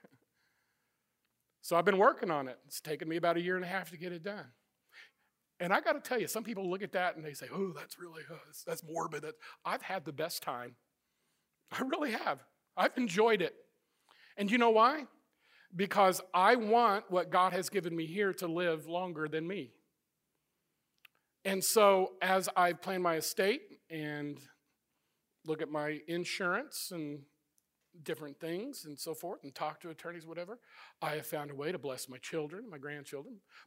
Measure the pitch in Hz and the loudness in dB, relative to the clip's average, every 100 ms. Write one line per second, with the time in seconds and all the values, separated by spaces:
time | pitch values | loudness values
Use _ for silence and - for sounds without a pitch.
0 | - _ _ _ _ _ _ _ _ _ | -20 _ _ _ _ _ _ _ _ _
1 | _ _ _ _ _ _ - 170 175 190 | _ _ _ _ _ _ 0 2 4 6
2 | 247 - 208 147 131 120 - - 156 151 | 6 4 -2 -2 -4 -10 -14 -12 -8 -6
3 | 160 170 170 170 175 185 180 190 165 170 | -4 0 2 2 0 -2 -2 -6 -6 -10
4 | 175 170 196 208 127 _ _ _ _ - | -10 -8 -10 -10 -14 _ _ _ _ -20
5 | - _ _ _ _ - 180 233 320 285 | -20 _ _ _ _ -6 2 2 4 0
6 | - 247 226 220 214 202 185 196 202 190 | 0 -2 -2 -4 -6 -6 -4 -4 -2 -2
7 | 180 160 151 139 131 180 196 147 147 - | 0 -2 -10 -12 -8 -6 -4 -6 -14 -16
8 | 175 160 147 151 147 - - 165 160 165 | -16 -16 -16 -18 -18 -14 -10 -10 -8 -6
9 | 165 151 151 - - - 175 - - 190 | -4 -6 -10 -12 -18 -10 -6 -4 -4 -6
10 | 151 139 165 - - 123 123 120 _ _ | -6 -6 -6 -6 -6 -8 -8 -16 _ _
11 | _ _ _ _ _ _ - - 262 330 | _ _ _ _ _ _ -10 -6 -2 -2
12 | 294 226 339 139 - _ _ - - 254 | -2 -4 -4 -6 -8 _ _ 0 0 2
13 | 240 175 226 214 156 - - _ _ _ | 0 4 4 4 0 -4 -20 _ _ _
14 | _ _ - - 202 240 233 220 240 302 | _ _ -16 -6 2 4 6 8 6 4
15 | 254 _ _ _ _ _ _ 175 196 202 | -8 _ _ _ _ _ _ -4 0 6
16 | 190 175 - 180 196 247 214 233 226 202 | 6 6 0 6 6 6 6 6 6 2
17 | - 180 165 180 185 185 180 196 170 165 | 2 0 4 4 4 2 -2 -2 -2 -4
18 | 160 196 196 - 175 170 175 160 151 175 | -4 0 0 0 -2 0 0 0 -2 -4
19 | 185 156 156 160 170 196 127 _ _ _ | -4 -4 -4 -2 -4 -6 -8 _ _ _
20 | _ _ _ _ _ _ _ _ _ _ | _ _ _ _ _ _ _ _ _ _
21 | - _ _ _ 196 196 - 220 202 190 | -20 _ _ _ -2 0 4 8 8 8
22 | 185 - 185 190 180 185 175 165 190 185 | 4 0 2 2 2 4 4 2 -4 0
23 | 175 160 - - 190 285 - 147 - 160 | 2 0 -2 0 2 0 -4 -20 -12 -8
24 | 151 147 147 139 131 _ _ _ _ _ | -6 -6 -6 -10 -16 _ _ _ _ _
25 | _ _ _ _ 156 156 147 151 147 151 | _ _ _ _ -6 -4 -4 -4 -4 -4
26 | 156 170 170 - 180 202 294 - - 175 | -4 -6 -4 -2 0 0 -4 -8 -8 -8
27 | 151 147 139 _ _ _ _ _ _ 175 | -8 -10 -16 _ _ _ _ _ _ -16
28 | 156 151 147 139 165 175 262 - 156 143 | -10 -8 -10 -10 -8 -6 -8 -12 -14 -12
29 | 165 156 262 311 139 - 156 151 170 156 | -10 -8 -8 -10 -12 -8 -8 -8 -16 -14
30 | 170 170 160 165 180 240 _ - - - | -14 -14 -14 -12 -12 -14 _ -20 -20 -8
31 | 156 151 - 151 147 139 151 180 135 127 | -6 -6 -6 -6 -6 -6 -6 -4 -6 -8
32 | - 123 - 165 147 185 247 147 143 147 | -10 -14 -8 -6 -6 -10 -14 -14 -12 -12
33 | 139 139 196 226 _ - | -12 -12 -12 -18 _ -20